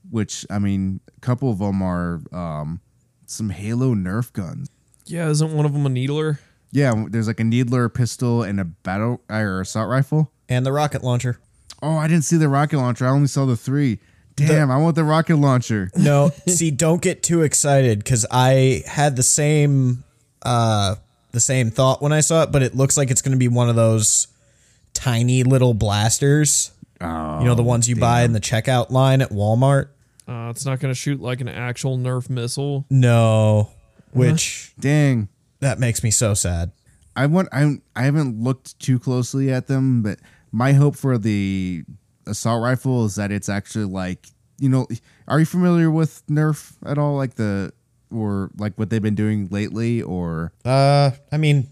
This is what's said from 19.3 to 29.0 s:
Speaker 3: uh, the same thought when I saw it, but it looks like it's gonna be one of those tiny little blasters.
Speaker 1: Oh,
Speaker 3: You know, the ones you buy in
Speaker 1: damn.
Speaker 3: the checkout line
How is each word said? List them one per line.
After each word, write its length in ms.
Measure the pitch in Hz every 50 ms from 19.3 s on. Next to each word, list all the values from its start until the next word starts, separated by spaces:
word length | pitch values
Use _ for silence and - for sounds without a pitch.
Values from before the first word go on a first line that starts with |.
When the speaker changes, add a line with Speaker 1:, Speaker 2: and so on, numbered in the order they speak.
| - - 147 147 151 151 147 143 139 135 131 123 123 123 - _ _ _ _ _ _ _ -
Speaker 3:
uh, 520 | 117 123 120 117 113 107 104 101 95 104 - - _ _ _ _ _
the 80 | - 120
same 320 | - - 131 131 123 113
thought 300 | - - 135 131 131 -
when 100 | 143 147
I 80 | 151 151
saw 240 | 147 - 165 160 151
it, 80 | -
but 100 | - 143
it 140 | 131 120 -
looks 220 | 127 135 135 -
like 120 | 147 143 123
it's 120 | 131 -
gonna 160 | - 139 131
be 100 | 131 127
one 220 | 123 120 123 120 120
of 80 | 117
those 500 | 117 113 113 113 110 104 - - - - _ _ _ _ _ _ _ _ _ _ _ _ _ _
tiny 500 | - - 135 120 113 120 123 127 127 123
little 300 | 127 135 131 127 123 117
blasters. 960 | 101 113 101 101 104 107 117 - - 143 139 143 151 151 143 - - - - _ _ - _ _ _
Speaker 1:
Oh, 400 | 180 82 82 - 78 78 76 -
Speaker 3:
You 60 | 120
know, 100 | 123 120
the 80 | 117 117
ones 240 | 120 123 120 120
you 80 | 120 120
buy 280 | 113 120 117 117 120 120
in 40 | 117
Speaker 1:
damn. 20 | 113
Speaker 3:
the 80 | 107
checkout 500 | - - 117 110 - - 127 123 120 -
line 300 | 127 131